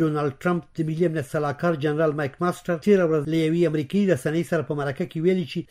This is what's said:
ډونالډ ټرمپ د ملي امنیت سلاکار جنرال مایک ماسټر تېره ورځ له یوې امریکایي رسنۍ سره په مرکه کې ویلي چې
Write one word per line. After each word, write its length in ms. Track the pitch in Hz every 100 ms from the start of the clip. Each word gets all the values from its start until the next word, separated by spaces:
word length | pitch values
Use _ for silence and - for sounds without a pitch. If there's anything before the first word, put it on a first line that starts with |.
ډونالډ 340 | 160 151 147 -
ټرمپ 200 | 180 175 - -
د 100 | 156
ملي 180 | 160 175
امنیت 200 | 156 131
سلاکار 400 | 156 147 139 175 156
جنرال 280 | 151 151 160 147
مایک 140 | 143 -
ماسټر 320 | 180 - - 165
تېره 200 | 208 196 170
ورځ 140 | 160 143
له 60 | 165
یوې 180 | 160 170 170
امریکایي 340 | 156 139 196 196
رسنۍ 320 | 151 160 160 -
سره 120 | 165 -
په 40 | 147
مرکه 240 | 143 135 180
کې 80 | 160
ویلي 220 | 170 185 139
چې 80 | 175 -